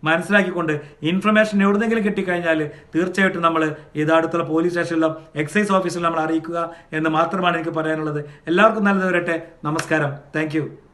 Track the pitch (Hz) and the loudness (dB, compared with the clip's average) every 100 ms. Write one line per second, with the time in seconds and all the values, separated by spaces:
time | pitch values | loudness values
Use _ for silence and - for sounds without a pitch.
0 | 151 170 180 202 185 175 160 147 - - | 2 0 4 2 2 -2 -2 -4 -6 -6
1 | 151 185 208 214 214 202 196 202 226 226 | -2 0 2 4 4 4 2 2 2 0
2 | 208 180 180 175 170 160 151 - - 160 | 0 -2 -2 -2 0 0 -2 -8 -6 -2
3 | 180 180 190 170 170 165 156 147 - 147 | -2 2 0 2 0 2 0 -4 -10 -4
4 | 151 165 165 170 156 160 175 170 170 165 | 2 2 2 -2 0 0 0 0 -2 0
5 | 160 156 - 147 151 208 202 190 180 170 | 0 -2 -10 -6 -2 0 2 2 0 -2
6 | 170 165 156 160 160 170 165 - - 156 | -2 -2 -2 -2 -2 -6 -6 -8 -8 -4
7 | 160 156 165 190 180 165 160 160 156 156 | -2 0 0 0 0 0 -2 -4 -2 -2
8 | 156 151 147 - - 175 214 214 202 196 | -4 -6 -8 -14 -2 4 4 4 0 0
9 | 185 175 175 165 165 - 147 160 - 156 | 0 0 -2 -4 -6 -10 -6 -4 -2 -2
10 | 143 139 - 151 156 156 143 - - | -2 -6 -8 -6 -2 -2 -4 -10 -20